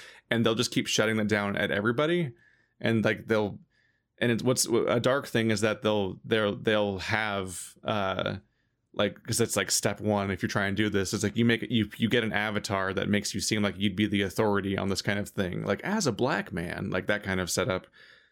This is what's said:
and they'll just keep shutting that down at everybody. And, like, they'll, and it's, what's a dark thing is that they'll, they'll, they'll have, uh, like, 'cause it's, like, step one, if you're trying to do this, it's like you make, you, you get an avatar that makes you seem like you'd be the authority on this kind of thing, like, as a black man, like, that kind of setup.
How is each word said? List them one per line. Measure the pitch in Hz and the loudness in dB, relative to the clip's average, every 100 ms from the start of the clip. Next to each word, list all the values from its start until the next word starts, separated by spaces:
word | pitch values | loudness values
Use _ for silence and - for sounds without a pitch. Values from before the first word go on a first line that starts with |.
| - - - | -20 -20 -2
and | 117 113 | 2 2
they'll | |
just | 113 117 | 2 0
keep | 135 - | 0 -2
shutting | - 110 110 | 2 2 2
that | 104 | 2
down | 107 101 101 | 2 0 0
at | 98 | 0
everybody. | 82 107 117 151 175 151 - _ _ _ _ | 2 0 2 2 2 0 -6 _ _ _ _
And, | 107 113 | 0 2
like, | 110 110 - | 2 0 2
they'll, | 110 104 98 - _ _ _ _ - | 2 2 -4 -18 _ _ _ _ -4
and | 120 | 0
it's, | 113 | 2
what's | 120 127 - | 2 0 2
a | 113 - 117 | 2 2 2
dark | 123 139 139 | 2 0 0
thing | 117 113 | 0 2
is | 104 | 2
that | 110 107 | 0 0
they'll, | 110 107 95 - | 0 2 0 -4
they'll, | - 113 104 98 | 0 2 2 2
they'll | - 107 104 95 | 2 2 2 -2
have, | - 110 107 98 92 87 - - | -2 -2 0 -2 -4 -8 -14 -10
uh, | - 107 95 92 101 101 - _ _ _ _ | -4 0 0 -2 -2 -4 -10 _ _ _ _
like, | - 104 - | -2 -2 -2
'cause | - 113 | -6 0
it's, | 113 | 0
like, | 101 98 | 0 0
step | - 110 101 | 0 0 -2
one, | 104 104 98 | 0 0 0
if | 95 | -2
you're | 101 | -2
trying | - 98 | -2 -2
to | 98 | 0
do | 107 | 2
this, | 98 92 | 2 0
it's | 104 | 0
like | 101 113 | -2 2
you | |
make, | 117 113 - | 2 2 0
you, | 120 107 - | 0 0 0
you | 117 | 0
get | 120 | 2
an | 110 | 0
avatar | 101 107 104 - 98 95 | -2 -2 -4 -2 -2 -2
that | 95 95 | -2 0
makes | 104 - | 0 0
you | 98 | -4
seem | - 107 | -2 0
like | 104 92 | 0 0
you'd | 101 90 | -2 0
be | 104 | 0
the | 101 | 2
authority | 98 - 110 101 98 95 | 0 0 2 2 0 -2
on | 98 | -2
this | 95 | -2
kind | - 101 | -2 -2
of | 98 | -4
thing, | - 92 104 | -4 -4 -2
like, | 104 101 | -2 -2
as | 160 220 156 | -2 -2 -2
a | |
black | 101 123 190 - | 0 0 -2 -4
man, | 90 85 78 98 | -6 -6 -6 -4
like, | 92 95 | -4 0
that | 104 | -2
kind | 98 92 | 0 -2
of | 90 | 0
setup. | - 92 92 - _ - - _ | 0 0 -2 -4 _ -20 -20 _